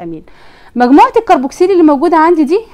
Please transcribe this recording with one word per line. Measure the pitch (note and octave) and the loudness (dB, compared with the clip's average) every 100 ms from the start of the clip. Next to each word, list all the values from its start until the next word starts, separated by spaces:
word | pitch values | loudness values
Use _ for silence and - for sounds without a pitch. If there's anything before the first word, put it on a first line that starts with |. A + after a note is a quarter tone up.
امين. | E3+ D#3 - - - - - - | -16 -16 -20 -20 -20 -20 -12 -4
مجموعة | B3 C#4+ B4 A#4 | 2 4 2 0
الكربوكسيل | A4 E4+ C4 - F4+ | -2 -2 -2 -4 0
اللي | F#4 | 2
موجودة | D#4 C#4 E4 D#4+ | 2 0 0 0
عندي | D#4+ E4 | 0 0
دي | C#4 F#4+ A4+ | -2 -4 -6